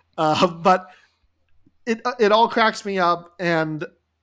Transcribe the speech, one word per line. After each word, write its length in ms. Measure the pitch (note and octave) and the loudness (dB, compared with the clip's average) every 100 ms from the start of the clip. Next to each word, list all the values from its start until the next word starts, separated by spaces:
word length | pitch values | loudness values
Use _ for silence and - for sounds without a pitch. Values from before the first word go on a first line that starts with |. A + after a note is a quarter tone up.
| _ - | _ -2
Uh, 280 | D#3 D#3 F3+ | 0 2 0
but 380 | E3 F3+ F#3 - - _ _ _ _ _ _ _ _ - | 0 0 0 -2 -20 _ _ _ _ _ _ _ _ -6
it, 140 | A3+ | -4
uh, 80 | B3 A#3+ | -4 0
it 140 | G#3 | 2
all 160 | G#3+ A3+ | 4 2
cracks 360 | A#3+ A3 G#3+ | 2 0 -2
me 140 | G3+ G3 | -6 -2
up, 360 | F3 - - - | 0 -2 -6 -6
and, 460 | F3 E3 D#3+ D#3 E3 _ _ _ | -2 0 -2 -6 -10 _ _ _